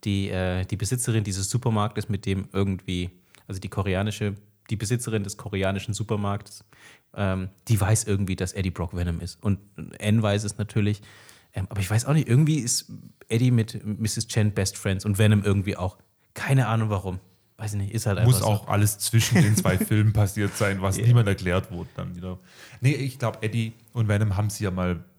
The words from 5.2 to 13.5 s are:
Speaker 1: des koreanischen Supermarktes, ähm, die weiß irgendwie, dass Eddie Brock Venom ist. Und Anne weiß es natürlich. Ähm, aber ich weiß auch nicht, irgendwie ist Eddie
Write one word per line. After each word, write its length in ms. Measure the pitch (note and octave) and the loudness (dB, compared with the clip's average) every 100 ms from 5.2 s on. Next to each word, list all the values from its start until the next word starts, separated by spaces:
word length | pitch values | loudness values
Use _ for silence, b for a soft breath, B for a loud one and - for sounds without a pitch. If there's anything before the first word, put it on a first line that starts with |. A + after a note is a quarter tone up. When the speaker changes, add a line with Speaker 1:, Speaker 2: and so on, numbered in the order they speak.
Speaker 1:
des 140 | G2 - | -4 -8
koreanischen 580 | - G2 F#2+ G2 - | -6 -2 0 -2 -4
Supermarktes, 680 | G2+ G#2+ G#2 G2+ G2+ - - _ B B B _ | -6 -4 -2 -2 -4 -8 -20 _ B B B _
ähm, 360 | - G2+ F#2+ F#2 _ - | -4 -2 -2 -6 _ 0
die 120 | A2 | 0
weiß 240 | F#2+ A2 | 4 2
irgendwie, 320 | - G2 F#2+ F#2 | 2 -2 0 -2
dass 160 | F#2 | -4
Eddie 180 | - F#2 | -2 -4
Brock 240 | F2 F2 F2+ | -4 -6 -4
Venom 240 | F2 E2+ | -4 -4
ist. 220 | F2 - | -8 -6
Und 160 | G#2 G2 - - - - | -2 -2 -4 -16 -16 -6
Anne 220 | G#2 A2 | 2 4
weiß 220 | G#2+ G2+ | 4 2
es 140 | G#2 - | 0 -6
natürlich. 440 | G2+ - G#2 G#2 B B B B B | -4 0 0 -2 B B B B B
Ähm, 120 | - F#2+ | -8 -6
aber 120 | G2 | -4
ich 100 | F#2 | 0
weiß 140 | A2 A#2+ | 0 2
auch 60 | |
nicht, 140 | D#3 - | 2 4
irgendwie 300 | A#2+ D#3 D#3 | 4 4 2
ist 320 | A#2+ - - - - _ - | 0 -4 -4 -18 -18 _ -2
Eddie 220 | A2+ B2+ | 2 4